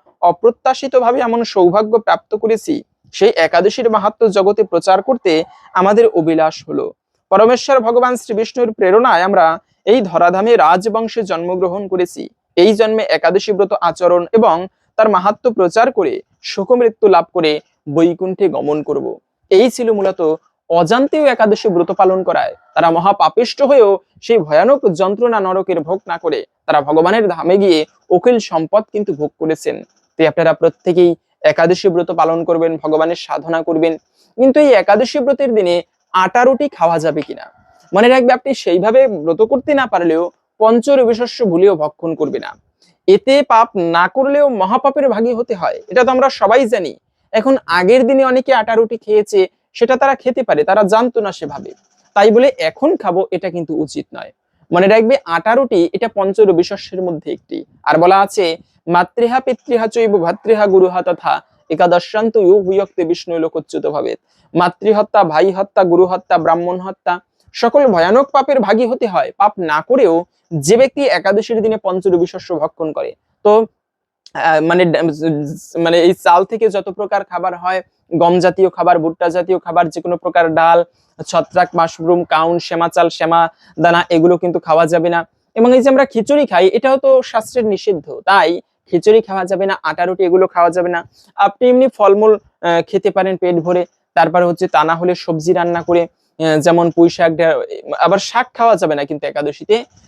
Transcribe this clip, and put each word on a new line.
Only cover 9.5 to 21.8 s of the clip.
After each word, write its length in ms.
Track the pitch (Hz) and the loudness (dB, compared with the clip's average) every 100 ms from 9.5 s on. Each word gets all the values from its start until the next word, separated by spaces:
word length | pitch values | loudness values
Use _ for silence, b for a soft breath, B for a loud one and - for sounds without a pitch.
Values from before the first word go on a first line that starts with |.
| 165 _ _ | 0 _ _
এই 160 | - 254 | 0 0
ধরাধামে 540 | 190 165 175 185 220 | 0 0 2 2 2
রাজবংশে 680 | 233 160 185 214 220 226 233 | 4 4 2 0 -4 -6 -6
জন্মগ্রহণ 640 | 196 165 175 185 185 190 196 | -6 -6 -6 -4 -4 -4 -6
করেছি। 420 | 185 180 - - _ _ | -4 -4 -8 -16 _ _
এই 200 | - 196 | 2 2
জন্মে 280 | 214 220 220 | 2 0 0
একাদশী 480 | - 151 165 185 208 | -2 0 0 0 -2
ব্রত 220 | 185 165 202 | -2 -2 -2
আচরণ 440 | 170 160 175 175 170 | -4 0 0 0 0
এবং 360 | 220 220 165 185 _ _ | 2 2 0 -6 _ _
তার 140 | - 220 | 0 2
মাহাত্ম্য 440 | 190 190 220 254 | 2 0 -2 -2
প্রচার 380 | 226 180 220 247 | 0 0 2 0
করে 300 | 240 160 - - _ | 0 -4 -4 -12 _
শোকমৃত্যু 680 | - - 190 247 233 220 208 | -12 -6 0 2 0 2 2
লাভ 180 | 175 - | 2 0
করে 260 | 180 156 151 - _ - | -2 -2 -2 -8 _ -6
বৈকুণ্ঠে 600 | 147 170 175 185 185 190 | 0 0 0 -6 -2 -2
গমন 340 | 139 139 151 | -2 -4 -4
করব। 340 | 147 143 131 107 _ _ - | -4 -6 -6 -12 _ _ 0
এই 200 | 190 247 | 2 2
ছিল 220 | - 226 | 0 -2
মূলত 440 | 208 196 185 160 160 _ _ - | -2 -2 -2 -2 -4 _ _ -2
অজান্তেও 560 | 170 170 240 285 311 | 0 2 2 0 0
একাদশী 440 | 294 240 220 214 220 | 0 2 0 0 0
ব্রত 220 | 175 | 0